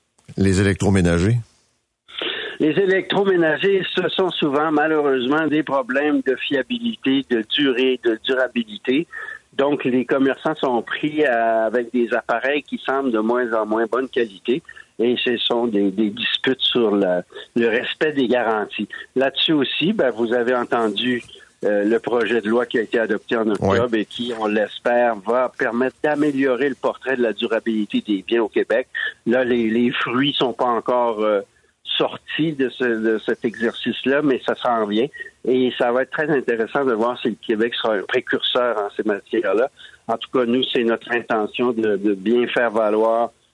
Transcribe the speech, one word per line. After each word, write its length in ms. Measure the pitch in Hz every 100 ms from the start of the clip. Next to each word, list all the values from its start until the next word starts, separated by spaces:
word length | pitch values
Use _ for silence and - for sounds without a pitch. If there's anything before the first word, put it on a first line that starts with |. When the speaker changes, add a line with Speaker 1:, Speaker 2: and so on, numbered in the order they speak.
| _ _ - -
Speaker 1:
Les 240 | 98 92
électroménagers ? 760 | 101 92 98 98 85 85 95 120 113 _ _ _ _ _ _ - - - - -
Speaker 2:
Les 100 | 151
électroménagers, 1120 | 147 196 190 180 175 196 180 160 147 196 196 -
ce 140 | - 165
sont 220 | - 180
souvent, 420 | - 156 139 160
malheureusement, 720 | 151 156 156 143 131 123 151 156
des 160 | 151
problèmes 600 | 143 139 120 131 151 143 131
de 80 | 127
fiabilité, 880 | - 139 127 120 233 - 135 135 131
de 160 | 117 107
durée, 460 | 139 143 120 131 127
de 160 | 120 110
durabilité. 840 | - 131 127 120 110 101 - 135 170 - - - _ -
Donc, 280 | 139 147
les 200 | 131 127
commerçants 520 | 120 139 135 123 156 156
sont 260 | 139 123
pris 420 | - - 151 151
à, 400 | 147 117 113 113 113
avec 260 | 120 117
des 200 | 123 117
appareils 520 | 117 - 117 127 147
qui 160 | - 123
semblent 280 | - 135 135
de 80 | 110
moins 320 | 110 123 123
en 120 | 113 107
moins 200 | 110 113
bonne 220 | 117 131
qualité. 540 | 127 117 95 - 139 - - - -
Et 160 | 117 120
ce 120 | 127 117
sont 280 | - 117 120
des, 240 | 104 101
des 200 | 95 107
disputes 500 | 110 110 - - 127
sur 340 | - 117 110
la, 280 | 101 95 90 - - - 120
le 120 | 117
respect 440 | 113 113 - 156
des 160 | 143 120
garanties. 600 | 123 110 107 101 - 104 - - 127
Là-dessus 360 | 135 - -
aussi, 400 | 156 123 - 156
ben, 180 | 214 135
vous 220 | 110 117
avez 220 | 123 120
entendu, 680 | 123 117 123 113 101 123 104 - - - _
euh, 180 | 101 104
le 140 | 101 113
projet 420 | - 120 107 117
de 80 | 104
loi 160 | 117 120
qui 120 | 123
a 40 |
été 180 | 104 120
adopté 360 | 110 104 - 117
en 120 | 110
octobre 420 | 98 101 98 123
Speaker 1:
Ouais. 80 | 110
Speaker 2:
et 20 |
qui, 280 | 98 - 120 113
on 80 | 107
l'espère, 680 | 107 101 - 127 120 120 107 95
va 240 | 123 123 -
permettre 400 | 131 117 131 -
d'améliorer 640 | 151 147 147 135 135 120 143
le 80 | 123
portrait 400 | 131 104 127 131
de 60 |
la 100 | 117
durabilité 720 | 101 117 110 113 110 104 123 110
des 180 | 101
biens 180 | - 117
au 60 | 104
Québec. 380 | - 98 113 131 - - - -
Là, 160 | 123
les, 240 | 127 123 113
les 220 | 113 120
fruits 440 | - - 120 143 -
sont 140 | 135
pas 140 | 113 127
encore, 540 | 117 117 123 120 107
euh, 160 | 107 104 101 _ _ _ - -
sortis 540 | 143 - - - 160
de 180 | 143 127
ce, 140 | -
de 360 | 123 113 110 107
cet 200 | - 113
exercice-là, 800 | 123 98 113 - 120 107 127 139
mais 180 | 151 120 -
ça 80 |
s'en 320 | 113 127 117 107
vient. 200 | 107 139 - - - -
Et 260 | 131 127 -
ça 140 | 123
va 120 | 123
être 80 | 131
très 180 | - 151
intéressant 540 | 143 117 117 110 143
de 80 | 131
voir 260 | 110 117 123
si 80 | 123
le 80 | 104
Québec 280 | - 107 117 -
sera 140 | 117
un 80 | 104
précurseur 760 | - 127 - 104 - 131 123 107
en 100 | 104 -
ces 60 |
matières-là. 680 | 107 98 - 110 95 98 135 - - - -
En 100 | 117
tout 120 | -
cas, 120 | 131 117
nous, 160 | 123 127
c'est 120 | 135
notre 260 | 117 113 -
intention 600 | 120 113 113 104 - 120
de, 240 | 113 110 98
de 180 | 104
bien 320 | 98 95 120 120
faire 240 | 139 120
valoir, 600 | 107 107 107 113 113 117 - _